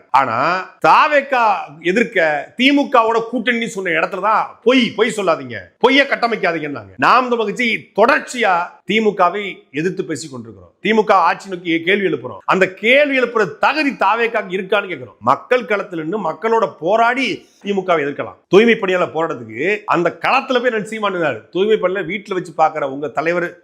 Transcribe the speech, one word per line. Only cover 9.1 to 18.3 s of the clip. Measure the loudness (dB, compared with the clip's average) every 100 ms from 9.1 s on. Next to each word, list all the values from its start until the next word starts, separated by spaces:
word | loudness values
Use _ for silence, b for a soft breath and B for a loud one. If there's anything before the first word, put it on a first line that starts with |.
| 2 2 0 -8 -12 _
எதிர்த்து | -6 -4 -4 -6
பேசி | -8 -10
கொண்டிருக்கிறோம். | -14 -16 -20 -20 _
திமுக | -2 2 4
ஆட்சி | 4 2 0 -6
நோக்கி | -10 -2 -2
கேள்வி | 0 0 0
எழுப்புறோம். | -4 -8 -8 -2
அந்த | 2 0
கேள்வி | 0 2 4 4 0
எழுப்புற | 0 0 -2 0
தகுதி | 0 0 -2
தாவேக்காக்கு | 0 0 0 -2 -4 -6 -6
இருக்கான்னு | -2 -2 -2
கேட்கிறோம். | -10 -14 -6
மக்கள் | 0 0 0 -2
களத்துல | 0 -4 -4 -8
நின்னு | -6 -4 -6
மக்களோட | -4 0 0 0 -2
போராடி | -2 2 2 0 -2 -4 -12 _
திமுகவை | -6 -4 0 0
எதிர்க்கலாம். | 0 -6 -10